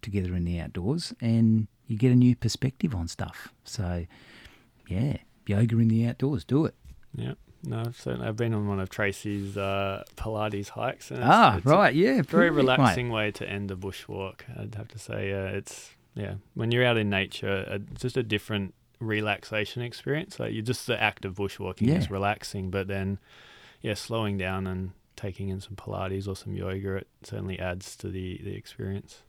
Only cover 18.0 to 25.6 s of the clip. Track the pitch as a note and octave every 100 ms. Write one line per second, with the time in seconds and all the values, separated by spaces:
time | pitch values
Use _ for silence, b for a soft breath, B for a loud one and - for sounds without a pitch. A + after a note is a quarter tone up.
18 | B2+ C3 A2+ G#2+ - G#2+ F#2+ - _ _
19 | A2+ G#2+ G#2+ G2 - G#2+ G#2 - A#2+ -
20 | - D3 - - A#2 A2 A2 B2+ - A#2
21 | G#2+ - G2 F2+ G2 - F#2+ F#2 A2 E3
22 | - G2 G2 G#2+ - G#2 F#2+ G2 F#2+ G2
23 | F#2+ G2 b b b b b b A#2 G#2
24 | - A2+ G#2+ G2 F#2 F#2+ F#2+ F#2 F#2 -
25 | _ - G#2+ F2+ G2 F#2+